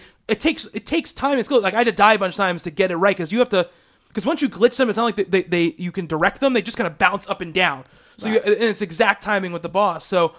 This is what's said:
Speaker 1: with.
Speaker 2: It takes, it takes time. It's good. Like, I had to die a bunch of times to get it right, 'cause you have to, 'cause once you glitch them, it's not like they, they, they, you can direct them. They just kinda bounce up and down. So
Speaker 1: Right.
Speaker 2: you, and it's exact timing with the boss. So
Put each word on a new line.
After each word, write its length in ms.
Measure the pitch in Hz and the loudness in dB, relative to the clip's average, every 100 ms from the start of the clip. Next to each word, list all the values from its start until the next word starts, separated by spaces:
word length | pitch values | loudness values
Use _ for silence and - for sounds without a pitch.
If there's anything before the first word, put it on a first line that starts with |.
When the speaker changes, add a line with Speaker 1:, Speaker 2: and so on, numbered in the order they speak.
Speaker 1:
with. 40 | - _ - | -8 _ -4
Speaker 2:
It 100 | 214 | -2
takes, 260 | 320 254 - | -2 -4 -8
it 120 | 202 - | -12 -4
takes 280 | 320 - | -4 -4
time. 240 | - 269 277 | -6 -2 -2
It's 120 | 220 | 2
good. 120 | 269 | 2
Like, 120 | 196 | 2
I 40 | 208 | 2
had 80 | 240 | 0
to 40 | |
die 220 | 190 208 | 4 4
a 60 | 214 | 4
bunch 140 | 190 | 0
of 40 | 170 | 0
times 260 | 190 175 | -2 -2
to 80 | 175 | -6
get 200 | 151 185 | 0 0
it 40 | 170 | 4
right, 200 | 196 185 | 2 2
'cause 160 | 160 | -2
you 80 | 214 | 0
have 100 | 247 | 2
to, 200 | 190 170 _ _ _ _ | 2 -2 _ _ _ _
'cause 120 | - 190 | -4 -2
once 160 | 330 | 0
you 80 | 269 | -2
glitch 280 | 170 240 - | 2 2 4
them, 120 | 247 | 0
it's 80 | 202 | 2
not 60 | |
like 120 | 233 208 | -2 -2
they, 60 | 185 | 0
they, 180 | 185 | 0
they, 320 | 175 175 170 - | 0 0 0 -2
you 140 | 180 | -8
can 160 | 190 165 | -8 -4
direct 320 | 156 185 - | 0 0 0
them. 140 | 269 | 0
They 80 | 247 | 0
just 160 | 220 - | -2 -4
kinda 120 | 190 | -6
bounce 380 | 151 185 190 196 | 0 0 0 -6
up 120 | 196 | -8
and 120 | 170 | -4
down. 300 | 170 180 135 - _ _ _ | 0 0 -2 -12 _ _ _
So 100 | 220 | -2
Speaker 1:
Right. 160 | 220 202 | 0 2
Speaker 2:
you, 80 | |
and 100 | 202 | 0
it's 180 | 226 196 | 0 -2
exact 400 | 202 160 214 - | -6 0 2 2
timing 280 | - 202 185 | -2 -2 -2
with 100 | 170 | -8
the 60 | 170 | -4
boss. 360 | 190 202 160 - | 0 0 -2 -2
So 280 | 185 165 | 0 0